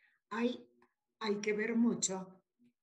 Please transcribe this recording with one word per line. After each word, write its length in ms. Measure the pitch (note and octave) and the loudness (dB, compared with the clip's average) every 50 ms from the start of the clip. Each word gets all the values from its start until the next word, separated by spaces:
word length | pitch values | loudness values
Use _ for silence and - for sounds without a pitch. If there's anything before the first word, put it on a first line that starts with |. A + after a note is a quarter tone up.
| _ _ _ _ _ _ | _ _ _ _ _ _
Hay, 360 | G#3 A#3 A#3+ B3 - - - - _ _ _ _ _ _ _ _ _ - | -4 -2 -2 -2 -2 -6 -12 -20 _ _ _ _ _ _ _ _ _ -6
hay 200 | A3 G#3 G3+ G#3 | -2 -2 -2 0
que 120 | - G#3+ G3 | 0 0 0
ver 220 | G#3 A3 A#3+ A#3 | 0 0 0 2
mucho 640 | A3+ A#3+ A3+ F#3 - - F#3 F#3+ F#3 F#3 - - - _ _ _ _ _ _ _ _ | 4 4 4 4 2 0 -2 -2 -6 -8 -12 -16 -20 _ _ _ _ _ _ _ _